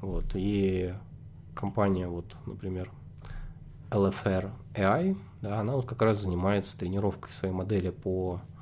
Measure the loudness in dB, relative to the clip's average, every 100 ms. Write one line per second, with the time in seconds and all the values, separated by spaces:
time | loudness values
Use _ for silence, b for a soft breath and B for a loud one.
0 | -2 -2 0 0 2 4 4 4 0 -4
1 | -12 -16 -16 -16 -14 -6 -2 2 4 4
2 | 0 -4 -6 -12 -10 -8 -4 -4 -6 -10
3 | -16 -16 B B B B B -16 0 4
4 | 4 4 2 2 0 -8 -8 2 4 6
5 | 2 0 B B -4 0 2 0 -2 4
6 | 4 6 2 2 4 4 0 -4 -2 2
7 | 0 0 -8 -4 -2 0 2 2 2 -2
8 | -2 0 0 -4 -8 B